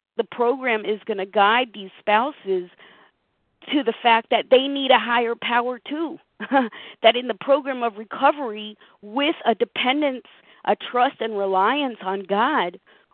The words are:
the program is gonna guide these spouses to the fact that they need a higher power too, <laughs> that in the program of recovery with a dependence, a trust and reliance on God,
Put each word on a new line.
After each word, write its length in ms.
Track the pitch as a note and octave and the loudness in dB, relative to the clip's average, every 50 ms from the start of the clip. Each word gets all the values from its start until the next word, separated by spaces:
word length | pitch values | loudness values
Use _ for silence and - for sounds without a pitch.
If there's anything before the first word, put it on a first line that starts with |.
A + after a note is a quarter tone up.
| _ _ _ | _ _ _
the 80 | - A3 | -6 -6
program 600 | - - - A#3 A#3+ C#4 C4 B3+ B3 A3 G#3+ G3+ | -6 -4 0 0 0 0 0 -2 -2 -2 -2 -2
is 160 | G3 G#3+ G3 - | -4 -6 -4 -6
gonna 200 | - G#3+ G3 G3 | -6 -6 -6 -6
guide 420 | G3+ F#3+ G#3 G3 G#3 A3+ B3 C4 A3+ | -2 2 2 4 4 4 2 0 -2
these 180 | G3+ G#3 F#3+ F#3+ - - | -6 -12 -14 -14 -16 -8
spouses 720 | _ G#3+ G#3 G#3+ B3 D4+ C#4+ - - F#3+ F#3+ F3+ F3+ F3 _ _ - - - _ _ _ _ _ _ _ _ _ _ _ _ _ - - | _ 2 2 2 2 0 -6 -8 -4 -4 -2 -2 -4 -6 _ _ -20 -20 -20 _ _ _ _ _ _ _ _ _ _ _ _ _ -6 -2
to 100 | C4 D4 A3+ | 0 0 0
the 100 | A3+ A3 - | 0 -2 0
fact 280 | - A#3+ A3+ A3+ - - | 2 4 4 4 2 0
that 160 | B3 G#3 - - | 0 -2 4 4
they 160 | B3+ B3+ C4+ | 4 4 4
need 240 | C#4 C#4 C#4 C4+ C4 | 2 -2 0 4 4
a 80 | B3+ A3+ | 4 4
higher 360 | G#3+ A#3+ A#3 A#3+ A#3 A3+ A#3 A3+ | 4 2 0 0 0 -2 -4 -6
power 380 | - A3 A#3+ A#3+ A#3+ B3 B3+ A3+ | -4 -2 -2 0 0 -2 -6 -8
too, 400 | - - D4 D#4 E4 C4+ - - _ _ _ - | -10 -10 -8 -6 -6 -6 -8 -12 _ _ _ -16
<laughs> 100 | G#3+ - C4 C4+ B3 G#3+ - - - - - - | -4 0 2 2 2 0 -4 -12 -18 -20 -4 2
that 140 | - A3+ A3+ | 4 4 4
in 120 | B3 B3+ B3 | 4 0 -6
the 80 | G#3+ - | -8 -4
program 420 | - C4+ C#4 D4 B3+ C#4 C4 B3 | 0 2 2 2 2 -2 -4 -4
of 140 | A#3 A#3 G3 | -4 -4 -6
recovery 800 | G#3 A3+ - - - C4+ D4 D4+ D4 C#4 A3+ G#3 G#3+ G#3 G#3+ G#3 - - _ _ _ | -8 -12 -12 -4 0 2 2 2 0 -4 -8 -8 -8 -10 -12 -14 -18 -20 _ _ _
with 340 | - G#3 G#3+ C#4 C#4+ D#4 E4 - - | -18 -8 -4 -2 0 0 -2 0 -2
a 100 | A#3+ A3 | -2 0
dependence, 720 | - A#3 - - - B3+ B3 C#4 D4+ D4+ C#4 B3+ A#3 - _ _ _ _ _ _ _ - | 0 -2 -4 -4 -2 -2 -2 0 0 0 -2 -2 -6 -10 _ _ _ _ _ _ _ -2
a 120 | - G#3 - - - | -2 -2 -2 -4 -4
trust 300 | - B3 B3 C#4 - - | 0 0 0 0 0 -4
and 180 | A3+ A3+ G#3+ G3 | -6 -6 -4 -2
reliance 600 | G3 G3 F#3+ F#3 G3 A3+ C4+ D4 C#4+ B3+ A3 - | -2 0 2 2 2 2 2 0 -2 -4 -6 -8
on 220 | F#3+ F#3+ G3 G3+ F#3+ | -6 -6 -6 -6 -4
God, 560 | F3+ G3+ G#3 A#3+ C#4+ D4+ A#3 F3 F3 F3+ - _ _ _ _ _ _ | -2 0 0 0 2 2 0 -2 -2 -6 -12 _ _ _ _ _ _